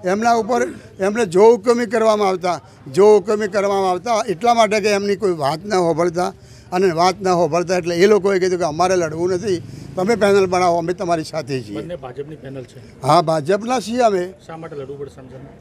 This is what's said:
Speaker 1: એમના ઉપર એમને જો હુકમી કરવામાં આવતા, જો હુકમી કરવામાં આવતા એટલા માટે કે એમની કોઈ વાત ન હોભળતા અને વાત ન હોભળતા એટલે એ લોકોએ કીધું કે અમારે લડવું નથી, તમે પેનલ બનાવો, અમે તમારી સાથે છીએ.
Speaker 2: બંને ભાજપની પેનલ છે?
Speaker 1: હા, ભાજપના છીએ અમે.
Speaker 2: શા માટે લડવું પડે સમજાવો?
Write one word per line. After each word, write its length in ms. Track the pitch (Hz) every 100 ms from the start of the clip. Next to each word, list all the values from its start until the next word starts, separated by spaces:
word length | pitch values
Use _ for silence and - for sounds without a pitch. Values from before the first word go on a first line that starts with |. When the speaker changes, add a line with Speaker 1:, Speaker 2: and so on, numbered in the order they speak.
Speaker 1:
એમના 300 | 180 202 233
ઉપર 260 | 233 214 240 240 - - -
એમને 240 | 190 214 214
જો 180 | 175 220
હુકમી 360 | 233 220 240 240
કરવામાં 420 | 233 220 214 202
આવતા, 300 | 190 180 165 - - -
જો 140 | 135 208
હુકમી 340 | 214 185 214 214
કરવામાં 420 | 202 196 196 190
આવતા 280 | 180 208 220 226
એટલા 260 | 165 233
માટે 260 | 233 214 214
કે 80 | 202
એમની 280 | 202 202 202
કોઈ 160 | 202
વાત 280 | 170 139 156
ન 80 | 202
હોભળતા 580 | 185 170 156 175 170 185 - - - -
અને 140 | 185 196
વાત 240 | 160 185 190
ન 80 | 190
હોભળતા 480 | 175 170 165 170 185
એટલે 180 | 165
એ 120 | 170 202
લોકોએ 320 | 208 190 190
કીધું 200 | 185 180
કે 60 |
અમારે 320 | 170 151 180 185
લડવું 340 | 160 160 180
નથી, 280 | 180 208 170 - - - -
તમે 180 | 185 226
પેનલ 300 | 202 202 190
બનાવો, 320 | 180 180 170
અમે 140 | 165
તમારી 320 | 175 180 170
સાથે 320 | 151 160 131 135
છીએ. 200 | 107 104
Speaker 2:
બંને 140 | 156 175
ભાજપની 400 | 135 123 143 147
પેનલ 280 | 135 135
છે? 140 | 120 - - -
Speaker 1:
હા, 180 | 131 160
ભાજપના 580 | 160 160 143 202 226 254
છીએ 220 | 196 240
અમે. 200 | 233 190 180 190 -
Speaker 2:
શા 100 | 165
માટે 200 | 160 147
લડવું 220 | 135 143
પડે 120 | 139
સમજાવો? 360 | - 127 127 135 135